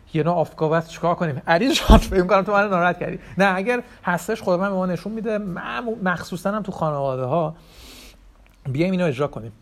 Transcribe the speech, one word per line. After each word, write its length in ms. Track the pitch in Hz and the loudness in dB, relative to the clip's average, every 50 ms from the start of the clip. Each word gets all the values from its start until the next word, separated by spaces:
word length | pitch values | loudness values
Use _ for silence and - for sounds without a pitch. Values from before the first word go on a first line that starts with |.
| - - - | -16 -4 -2
یه 100 | 160 151 | 0 2
نوع 120 | 165 175 | 2 2
آفگاو 380 | 175 156 - - - 160 156 156 | 2 0 -2 -2 -2 0 0 2
است، 160 | 165 165 - | 0 0 -4
چیکار 260 | - - - 170 180 | -8 -4 -2 0 0
کنیم؟ 260 | 175 180 160 135 147 - - | 0 -2 -2 -4 -4 0 2
علی 260 | 165 170 220 269 330 | 2 4 4 2 2
جان، 240 | - - - 220 220 | 2 8 8 8 8
فکر 240 | 226 226 190 196 | 8 4 2 2
می‌کنم 200 | 180 180 214 196 | 2 4 4 2
تو 100 | 190 208 | 2 2
منو 180 | 208 202 202 214 | 2 2 2 2
ناراحت 300 | 190 175 175 180 170 170 | 2 2 2 0 0 -2
کردی. 200 | 156 - - - - - - - | -6 -8 -8 -10 -14 -8 0 2
نه، 160 | 196 196 185 | 2 2 2
اگر 280 | 185 196 233 247 247 240 - - - - | 0 0 -2 -2 -2 -4 -8 -16 -8 -4
هستش، 380 | - 175 170 - - 220 220 | -2 -2 -2 -2 -4 -6 -4
خداوند 280 | - 196 180 170 190 202 | 0 0 0 0 0 -2
به 60 | 196 | -2
ما 100 | 185 185 | -2 -2
نشون 280 | 185 180 160 - 208 220 | -2 -4 -4 -6 -8 -8
می‌ده. 240 | 226 202 233 214 208 | -6 -4 -4 -4 -4
من 460 | 208 196 170 202 - - - 247 247 233 220 233 - | -4 -6 -8 -8 -8 -8 -8 -6 -6 -6 -6 -2 -2
مخصوصاً 480 | 185 175 165 - - 190 165 - 196 | -2 -2 -2 -4 -8 -10 -6 -4 -4
هم 100 | 202 220 | -4 -4
تو 100 | 202 - | -6 -8
خانواده‌ها 840 | 180 - 175 156 151 143 139 139 131 127 131 123 143 170 160 151 160 - - - - - - - - - - - - - - - - _ - - _ _ - 139 | -6 -4 -2 -2 -2 -2 -2 -2 -2 -2 -2 0 0 0 0 -2 -4 -10 -18 -20 -20 -20 -20 -20 -20 -20 -20 -20 -20 -20 -20 -20 -20 _ -20 -20 _ _ -10 -6
بیایم 220 | 123 139 165 185 | -2 0 0 0
اینو 140 | 190 180 180 | 2 0 0
اجرا 220 | 165 131 120 147 139 | 0 0 0 -2 -4
کنیم. 240 | - 123 110 117 - - | -4 -8 -12 -12 -16 -18